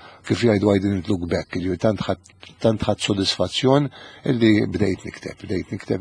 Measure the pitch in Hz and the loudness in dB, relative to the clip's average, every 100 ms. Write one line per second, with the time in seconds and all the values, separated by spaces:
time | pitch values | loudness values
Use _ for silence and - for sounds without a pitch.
0 | - - - 104 117 101 101 101 101 98 | -20 -18 -4 2 4 4 4 2 2 -2
1 | 85 92 85 90 - 90 92 87 113 95 | -2 -4 -2 -4 -4 -6 -4 0 0 0
2 | - 95 _ _ - - 113 107 - 101 | -4 -6 _ _ -20 -2 0 0 -2 -2
3 | - 98 95 - 92 - 127 139 143 - | -2 0 -2 -2 -4 0 4 4 2 -6
4 | - - - 120 110 104 110 90 98 90 | -20 -8 -4 2 4 4 2 0 -2 -2
5 | - - - - 98 92 - 107 - 98 | -8 -14 -16 -14 -6 -6 -6 -12 -6 -4